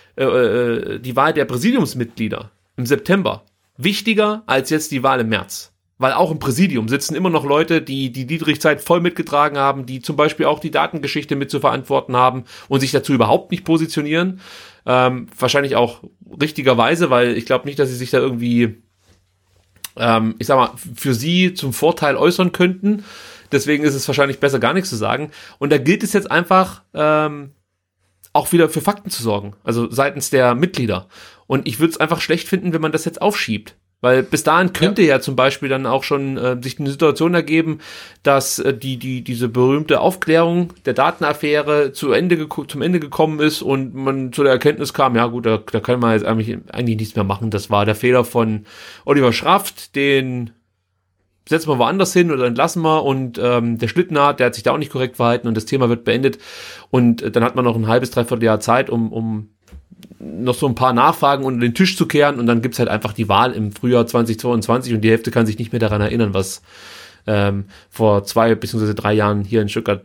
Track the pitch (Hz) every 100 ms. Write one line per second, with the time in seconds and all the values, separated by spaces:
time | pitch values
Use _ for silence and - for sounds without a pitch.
0 | _ - 135 117 117 113 120 117 - 104
1 | 123 127 147 156 127 123 180 262 151 127
2 | 117 - 110 - 104 _ _ - 120 143
3 | - 196 143 98 - _ _ - 147 208
4 | 208 214 208 214 - 131 135 156 151 139
5 | 131 131 113 107 90 - - _ _ -
6 | 131 135 180 156 139 123 185 131 110 139
7 | - 156 180 160 139 143 160 165 131 135
8 | 131 123 127 160 160 151 160 147 - 175
9 | 175 175 160 147 147 143 139 139 123 131
10 | - 147 151 151 143 151 160 147 156 160
11 | 139 151 139 139 139 143 139 120 131 135
12 | - 123 127 127 113 - - 135 131 135
13 | - 135 107 135 - 185 - 160 160 160
14 | 147 156 185 185 - - - - - 127
15 | 127 127 117 - 127 143 139 120 117 -
16 | - _ - - 151 151 131 120 117 165
17 | 170 123 123 120 120 127 143 143 135 123
18 | 127 135 131 120 120 120 117 107 _ _
19 | _ _ _ _ _ _ _ _ - -
20 | 117 113 110 107 117 135 120 120 - 117
21 | 139 120 143 175 185 185 135 - 156 170
22 | 147 135 147 175 185 - 180 185 196 208
23 | 202 - - - - 143 139 147 151 139
24 | - 143 139 135 143 135 117 175 185 113
25 | 107 120 147 - - - 139 147 127 196
26 | 226 202 190 151 - 190 185 - _ 156
27 | 151 151 151 147 139 - _ _ _ _
28 | _ _ _ 147 147 165 160 160 139 202
29 | - - 113 101 101 101 - 117 117 113
30 | 139 143 - 139 123 120 175 185 117 92
31 | 95 - - - - 135 139 107 160 165
32 | 156 170 - 170 - 190 180 160 156 156
33 | 175 - 196 208 - 107 - - _ _
34 | 123 131 131 151 - 160 185 - 175 202
35 | 170 135 139 127 131 139 139 135 131 131
36 | - 143 139 135 127 123 123 - 143 139
37 | 160 143 165 175 147 160 165 151 - -
38 | - - - 139 135 - 131 135 131 127
39 | 131 127 120 120 123 120 123 143 151 151
40 | 175 185 - 160 170 175 175 - - 120
41 | 143 170 147 147 151 147 147 147 139 -
42 | 143 110 175 170 151 - - 143 160 180
43 | 147 - 160 151 151 151 - 135 131 131
44 | 135 135 131 123 139 127 147 151 143 -
45 | 135 120 120 120 117 107 - 110 104 123
46 | 117 110 - 110 110 92 - - 120 110
47 | 107 - 98 95 113 101 - 101 104 107
48 | 123 127 120 120 113 107 104 - - -
49 | - 143 127 113 143 190 196 - - 143
50 | 139 139 131 123 117 - _ _ _ _
51 | _ _ _ _ - 160 160 131 120 190
52 | 190 185 175 139 123 117 160 175 160 156
53 | 147 135 131 117 120 123 117 117 - -
54 | 180 151 143 143 123 120 - 139 147 135
55 | 127 - 120 120 120 110 - 135 123 117
56 | 113 117 135 - - - - - - 131
57 | 120 117 - 120 117 131 123 113 110 120
58 | 127 - 120 120 113 107 - 120 135 117
59 | 113 113 113 107 104 _ _ - - -
60 | - - - 78 123 123 143 117 127 120
61 | 143 165 143 139 135 123 120 117 185 -
62 | 165 147 143 139 120 117 120 - 120 107
63 | 110 104 104 101 127 120 104 104 123 123
64 | 117 123 117 110 123 120 - 123 127 113
65 | 110 113 113 123 113 104 117 120 107 104
66 | 104 117 110 95 95 - _ - - -
67 | - - - 104 101 101 101 - _ -
68 | 110 101 101 - 113 110 110 113 107 107
69 | 104 107 104 104 98 113 104 - 113 98